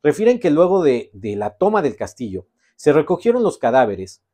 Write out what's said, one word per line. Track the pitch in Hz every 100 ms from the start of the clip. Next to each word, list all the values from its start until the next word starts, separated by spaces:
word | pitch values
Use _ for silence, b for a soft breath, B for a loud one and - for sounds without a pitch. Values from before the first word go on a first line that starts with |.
refieren | 147 147 220 247
que | 180
luego | 151 180 190
de, | 156 123 -
de | 98 107 101
la | 104 -
toma | 190 214
del | 147 -
castillo | 104 - 117 92 - _ _ _
se | 151
recogieron | 147 156 175 226 247
los | 208 -
cadáveres | 120 127 123 95 95 - _